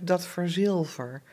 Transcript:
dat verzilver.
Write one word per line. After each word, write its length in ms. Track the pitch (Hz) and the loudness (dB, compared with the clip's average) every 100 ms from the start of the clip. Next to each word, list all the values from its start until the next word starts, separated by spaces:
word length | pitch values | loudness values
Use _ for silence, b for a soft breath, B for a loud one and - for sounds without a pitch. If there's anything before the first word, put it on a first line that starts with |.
| 180 | 2
dat 200 | 180 180 | 0 0
verzilver. 960 | - 175 175 202 185 156 - 123 135 B | -2 -2 2 2 2 0 -4 -10 -10 B